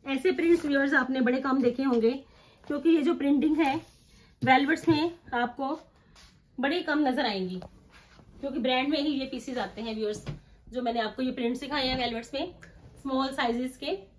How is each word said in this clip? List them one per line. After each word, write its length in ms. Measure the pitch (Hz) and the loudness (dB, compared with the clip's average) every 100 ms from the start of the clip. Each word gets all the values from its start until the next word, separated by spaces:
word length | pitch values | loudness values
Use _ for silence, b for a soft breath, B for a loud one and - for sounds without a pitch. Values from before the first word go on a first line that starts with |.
ऐसे 280 | 269 269 370 | -4 0 0
prints 320 | 359 339 339 | 2 4 4
viewers 300 | 302 277 277 | 4 2 4
आपने 260 | 277 262 262 | 2 2 2
बड़े 180 | 247 262 | 2 2
कम 220 | 269 262 | 0 2
देखे 200 | 247 240 | 2 2
होंगे, 280 | 269 240 226 262 - b b b - | 2 4 2 0 -8 b b b -6
क्योंकि 240 | 294 311 | 0 4
ये 120 | 330 | 4
जो 120 | 285 330 | 4 0
printing 400 | 277 285 302 302 | 2 2 2 2
है 160 | 302 302 - b b b b b | 2 0 -6 b b b b b
velvets 460 | 240 262 277 320 - | 4 4 4 0 2
में 240 | 302 339 - - | 2 2 -4 -8
आपको 400 | 240 240 240 277 311 - _ b b b b _ - | -4 -4 -4 -6 -6 -10 _ b b b b _ -4
बड़े 240 | 262 349 | -2 0
कम 240 | 311 302 294 | 0 0 2
नजर 180 | 254 247 | 2 0
आएंगी, 340 | 196 185 185 - - - B B B - - | -2 -4 -6 -12 -20 -20 B B B -20 -10
क्योंकि 180 | 277 277 | -8 -4
brand 280 | 247 254 277 | 0 0 0
में 100 | 302 | 0
ही 100 | 285 | 0
ये 160 | 269 262 | -2 -4
pieces 300 | 254 - 240 | -8 -8 -6
आते 240 | 190 - | -6 -6
हैं 120 | 226 | -8
viewers, 300 | 220 214 208 - - B B - | -4 -4 -6 -8 -12 B B -12
जो 140 | 240 | -6
मैंने 180 | 240 233 | -4 -2
आपको 220 | 214 214 | -4 -2
ये 100 | 262 | -4
प्रिंट 240 | 254 240 247 | -2 -2 -2
सिखाए 300 | 269 294 262 | -4 -4 -2
हैं 100 | 254 | -2
velvets 360 | 240 233 233 | -2 -4 -8
में 200 | 269 349 - - - - - | -6 -6 -10 -20 -20 -20 -14
small 300 | 269 262 269 | -4 -2 -2
sizes 440 | 269 254 240 254 - | 0 0 0 -4 -6
के। 200 | 285 381 - | -6 -6 -8